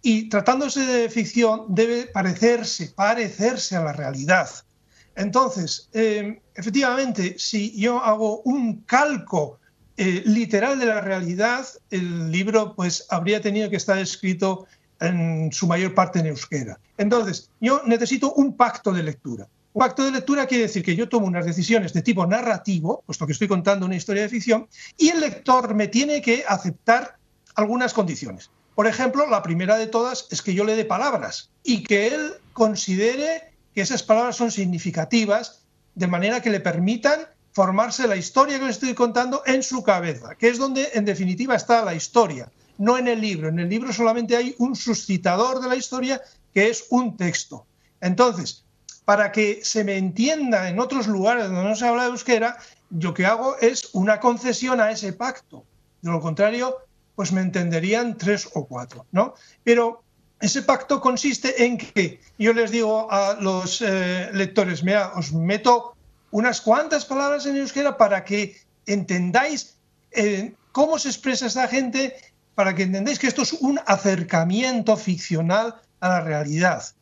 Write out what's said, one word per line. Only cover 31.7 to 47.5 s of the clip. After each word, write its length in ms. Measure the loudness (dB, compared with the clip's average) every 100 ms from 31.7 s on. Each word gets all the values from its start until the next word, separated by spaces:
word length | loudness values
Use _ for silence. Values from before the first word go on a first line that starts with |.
| -2
que 240 | 2 2 2
él 260 | 0 -6 -10 _
considere 1000 | 2 2 2 -2 2 2 0 -2 -4 -8 _ _
que 80 | -6
esas 220 | -2 -4
palabras 320 | 2 2 2 0
son 160 | -2
significativas, 1080 | 0 -2 -2 -4 -4 0 2 2 0 -2 -16 _ _ _ -6
de 120 | -2
manera 340 | 0 0 0
que 80 | 0
le 100 | 0
permitan 600 | 0 0 0 2 2 0 -2 _ _
formarse 540 | 0 2 2 0 0 0
la 80 | 0
historia 440 | -2 2 2 2
que 60 | -4
os 60 |
estoy 220 | -4 -4
contando 480 | 0 0 2 0 -2 0
en 180 | 0
su 200 | 0 -4
cabeza, 520 | 2 2 2 -6 -10 2
que 140 | 2
es 80 | 2
donde, 320 | -2 -2 -2
en 120 | -2 -2
definitiva, 500 | 0 -2 -2 0 -2
está 280 | 2 2
la 100 | 2
historia, 560 | -4 0 2 2 0 -12 _ _ _
no 200 | 2 2
en 100 | 2
el 140 | 0
libro. 260 | -2 -4 -2
En 100 | -2
el 100 | -2
libro 240 | -4 -4
solamente 420 | 0 0 0 0 0
hay 200 | 0 -2
un 180 | -2 -2
suscitador 840 | -4 -4 -2 -2 0 2 0 0
de 60 | -2
la 80 | -4
historia, 460 | -4 -4 -4 -4 -8 _ _
que 160 | 2 2
es 160 | 0 0
un 260 | 0 0 -2
texto. 480 | -4 -4 -8